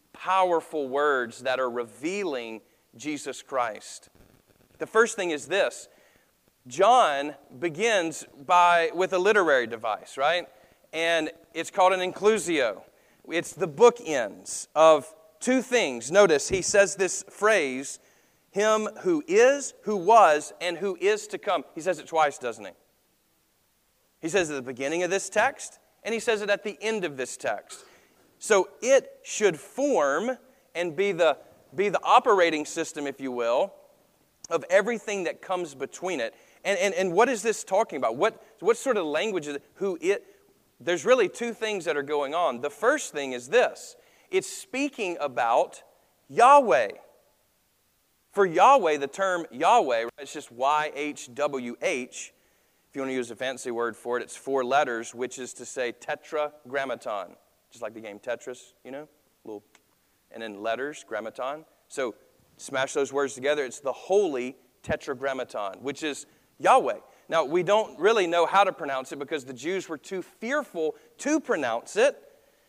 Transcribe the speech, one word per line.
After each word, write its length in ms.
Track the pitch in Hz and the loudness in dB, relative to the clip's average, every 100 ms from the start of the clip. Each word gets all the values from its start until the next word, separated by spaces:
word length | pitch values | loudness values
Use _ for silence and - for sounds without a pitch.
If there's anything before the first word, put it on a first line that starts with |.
| _ | _
powerful 760 | - - 190 185 165 - 160 135 | -12 -2 0 2 0 -2 -6 -4
words 520 | 139 147 135 117 117 | 0 2 2 -2 -6
that 160 | 127 127 | -4 -2
are 100 | 131 | -2
revealing 920 | 120 117 110 151 202 185 135 113 110 - _ _ 123 | -4 -8 -8 -6 -4 -4 -6 -8 -12 -16 _ _ -14
Jesus 440 | 139 147 139 127 | -10 -8 -8 -12
Christ. 680 | - 131 120 104 - - - _ - _ _ _ _ - | -6 -4 -4 -6 -14 -20 -20 _ -20 _ _ _ _ -12
The 80 | 156 | -2
first 280 | 220 226 | 2 2
thing 160 | - 180 | 0 -4
is 160 | 147 131 | -4 -2
this. 420 | 190 135 - - _ _ _ _ _ _ _ 127 | 0 0 -4 -16 _ _ _ _ _ _ _ -10
John 680 | 127 196 254 185 139 147 143 - 127 | 2 4 6 4 2 -4 -10 -18 -8
begins 680 | 175 151 226 208 165 - - - 139 | -6 -2 0 0 0 -6 -14 -12 2
by, 440 | 175 175 175 165 | 4 6 4 2
with 180 | 170 185 | 0 0
a 60 | 185 | 2
literary 500 | 190 214 165 131 117 | 2 4 4 4 2
device, 500 | 117 113 104 - - | -4 -4 -4 -6 -2
right? 280 | 143 175 - _ _ _ _ | 0 0 -4 _ _ _ _
And 380 | 156 165 165 156 - _ | -4 0 0 -2 -8 _
it's 160 | 160 160 | -10 -4
called 220 | - 185 | 2 4
an 80 | 190 | 4
inclusio. 800 | 185 - 196 220 170 156 120 95 - _ _ _ - | -2 0 2 2 2 0 0 -2 -12 _ _ _ -8
It's 220 | 165 - | -6 -6
the 160 | - 165 | -6 -6
bookends 960 | 143 240 240 165 143 107 87 - - - | 6 6 6 0 -2 -2 -6 -12 -12 -4
of 400 | 151 160 151 143 - _ _ | 6 8 8 4 -14 _ _
two 240 | - 262 | 0 0
things. 480 | - 247 170 120 113 | 2 0 0 -2 2
Notice 380 | 185 196 147 - | 6 6 6 0
he 140 | 185 | -4
says 340 | 170 202 196 - | 2 4 4 2
this 280 | 185 - - | -4 -4 -12
phrase, 720 | - 208 214 139 127 139 - _ _ _ _ _ | -2 2 2 0 -4 -8 -14 _ _ _ _ _
"Him 380 | 196 214 220 214 - | -2 2 2 0 -4
who 200 | 185 160 151 | -2 -2 2
is, 440 | 196 247 277 269 - | 4 6 4 -4 -10
who 140 | - 208 | -4 -2
was, 560 | 170 226 180 151 151 - | 6 8 8 6 -2 -8
and 180 | 175 170 | -6 -4
who 180 | 196 180 | -6 -2
is 280 | 190 208 - | -2 -2 -4
to 100 | 185 | -10
come." 260 | - 175 - | -4 -4 -6
He 60 | - | -8
says 180 | 156 160 | -4 -4
it 100 | 143 | -4
twice, 300 | 160 151 - | 0 0 0
doesn't 260 | 123 110 | -8 -8
he? 80 | 98 - _ _ _ _ _ _ _ _ _ _ _ _ _ _ | -12 -18 _ _ _ _ _ _ _ _ _ _ _ _ _ _
He 80 | 160 | -4
says 220 | 190 165 | -2 -2
it 40 | |
at 20 | 143 | -4
the 60 | |
beginning 400 | 127 120 135 170 | -8 -8 -4 -2
of 60 | 180 | -2
this 200 | 190 - | -2 -2
text, 480 | 208 247 285 - - _ _ | 0 0 -2 -14 -18 _ _
and 100 | - | -8
he 80 | 226 | -4
says 220 | 240 220 | -2 -2
it 80 | 202 | 0
at 140 | 202 | -2
the 120 | 214 180 | -4 -8
end 220 | 214 220 | -6 -4
of 120 | 175 135 | -4 -6
this 200 | 127 - | -8 -8
text. 480 | 131 101 - - - _ _ _ _ _ | -6 -6 -8 -20 -20 _ _ _ _ _
So 300 | - 202 180 - | 2 2 2 -4
it 400 | 233 269 - - | 2 2 2 -8
should 360 | - - 208 156 | -14 0 0 0
form 800 | - - 285 208 143 147 233 254 _ _ _ | -6 -4 0 2 2 0 -2 -6 _ _ _
and 220 | 165 175 151 | -6 -4 -2
be 160 | 202 | -2
the, 240 | 170 165 135 - _ _ | 2 2 2 -4 _ _
be 160 | 135 202 | -4 -2
the 100 | 170 | 0
operating 640 | 165 220 247 202 170 156 | 4 4 6 4 4 0
system, 420 | 151 170 156 151 143 | -4 -6 -8 -6 -8
if 140 | - | -8
you 120 | 135 | -8
will, 420 | 120 117 127 190 - _ _ _ _ _ _ - | -4 0 0 -2 -6 _ _ _ _ _ _ -6
of 160 | 165 - | -6 0
everything 540 | 190 208 226 - 202 | 2 2 -2 -4 -6
that 180 | 165 - | -4 -6
comes 320 | - 185 170 | -6 -6 -6
between 460 | 135 131 - 180 160 | -8 -12 -8 -6 -4
it. 140 | 110 - _ _ | -6 -8 _ _
And, 140 | - 196 | -4 0
and, 160 | 202 | 0
and 180 | 175 190 | 0 0
what 160 | 170 233 | 4 2
is 140 | 233 | 2
this 220 | 214 208 | -2 -4
talking 340 | - 196 226 151 | -2 0 0 -2
about? 180 | 123 120 | -2 0
What, 260 | 208 - - _ | -2 -2 -12 _
what 160 | 180 226 | 0 0
sort 180 | 277 214 | 0 -2
of 80 | 156 | -2
language 400 | 151 214 185 147 | -2 -2 -4 -6
is 100 | 143 | -8
it? 60 | - | -12
Who 240 | - 196 175 | -8 -6 -2
it? 240 | 170 202 - _ _ _ _ _ | -2 -2 -4 _ _ _ _ _
There's 240 | 123 175 | -4 -2
really 240 | 160 254 214 | 2 4 2
two 240 | - 233 | -2 -8
things 320 | 220 220 208 | -6 -6 -4
that 140 | 160 147 | -4 -4
are 40 | |
going 320 | 139 147 139 | -2 -2 -2
on. 280 | 160 165 120 | -2 -2 -2
The 80 | 143 | -6
first 420 | - 226 294 - | -2 0 0 -2
thing 200 | 151 139 | -8 -8
is 160 | 123 123 | -8 -2
this. 460 | 226 208 - - - _ _ _ | 2 2 -2 -16 -20 _ _ _
It's 180 | 185 - | -4 -4
speaking 720 | - - - 285 - 190 170 | -8 -10 -6 -6 -4 -8 -6
about 640 | 143 127 117 127 175 - - _ _ _ - | -6 -2 0 2 0 -4 -20 _ _ _ -6
Yahweh. 600 | 139 240 285 240 147 101 - - _ _ _ _ _ _ _ _ _ _ _ _ | 4 8 8 8 4 2 -4 -20 _ _ _ _ _ _ _ _ _ _ _ _
For 140 | - 196 | 0 2
Yahweh, 500 | 160 226 277 170 151 | 6 6 8 4 0
the 100 | 139 | -2
term 380 | 165 196 180 160 | -4 -2 -2 -6
Yahweh, 540 | 123 165 240 156 117 | -2 4 4 4 0
right, 60 | 117 - | -2 -8
it's 160 | 143 | -14
just 180 | 156 - | -14 -14
Y 420 | 117 135 151 151 | -4 0 0 -2
H 340 | 139 147 139 - | -6 -8 -8 -12
W 420 | 120 147 135 120 120 | -6 -4 -4 -8 -6
H. 500 | 175 143 123 - - _ _ _ _ _ _ | -4 -4 -6 -12 -20 _ _ _ _ _ _
If 80 | 143 | -10
you 60 | |
want 80 | 131 | -6
to 40 | |
use 160 | 131 117 | -6 -6
a 60 | 107 | -6
fancy 340 | 131 123 127 | -8 -6 -8
word 260 | 117 117 110 | -4 -4 -6
for 220 | 123 120 | -6 -6
it, 40 | |
it's 120 | - | -6
four 300 | - - 135 | -12 -4 -2
letters, 500 | 123 139 143 117 113 | 0 2 0 -2 -8
which 240 | 120 127 135 | -8 -10 -8
is 140 | 123 | -14
to 120 | - 120 | -14 -14
say 260 | - 123 | -8 -8
tetragrammaton. 1400 | 113 - 147 - 156 151 151 127 135 135 117 123 104 87 - _ _ _ | -8 -10 -12 -8 -6 -6 -8 -10 -6 -6 -6 -8 -8 -10 -16 _ _ _
Just 120 | - | -14
like 120 | 113 | -12
the 60 | 113 | -12
game 180 | 110 104 | -14 -12
Tetris, 540 | 127 117 - 123 - _ | -10 -10 -10 -16 -18 _
you 60 | 127 | -16
know? 180 | 135 151 _ _ _ | -16 -16 _ _ _
Little, 180 | - 104 - _ _ _ _ _ _ | -16 -16 -18 _ _ _ _ _ _
and 100 | - | -14
then 180 | 113 101 | -12 -8
letters, 440 | 110 117 143 147 - | -6 -4 -6 -10 -10
grammaton. 560 | 107 110 110 131 151 160 _ _ | -10 -10 -8 -8 -10 -14 _ _
So 300 | - 127 - _ _ _ _ | -8 -6 -8 _ _ _ _
smash 380 | - 135 135 | -8 -4 -2
those 180 | 147 135 | -2 -2
words 220 | 139 139 | 0 -2
together. 300 | 120 131 151 | -2 -2 0
It's 140 | 131 - | -2 -6
the 140 | 135 | -6
holy 640 | 123 - 196 190 131 127 - _ _ | -6 0 2 2 0 -6 -10 _ _
tetragrammaton, 960 | - 151 - 127 139 131 120 117 101 95 | -6 -6 -6 -6 -4 -4 -6 -6 -8 -8
which 200 | 120 139 | -10 -6
is 240 | 156 135 - _ _ - | -6 -8 -12 _ _ -2
Yahweh. 400 | 156 254 139 101 - _ - | 4 4 4 -4 -8 _ -4
Now, 160 | 160 | -2
we 180 | 139 170 | 0 0
don't 340 | 175 214 190 139 | 2 2 0 0
really 300 | 190 226 175 | 2 4 2
know 180 | 170 | 2
how 200 | 160 185 | 4 4
to 80 | 196 | 4
pronounce 400 | - 147 135 127 | 0 -4 -4 -6
it 80 | 143 | -10
because 240 | 139 156 | -6 -8
the 80 | 127 | -8
Jews 360 | 123 147 190 - | -10 -6 -6 -6
were 100 | 156 | -10
too 220 | - 190 | -10 -10
fearful 760 | 160 _ 226 294 269 175 156 - _ - | -10 _ -6 -4 -4 -4 -4 -6 _ -8
to 200 | - 311 | -2 -2
pronounce 560 | - 190 127 113 - | 0 -2 -2 -4 -4
it. 260 | 196 269 - - _ _ _ | 0 0 0 -10 _ _ _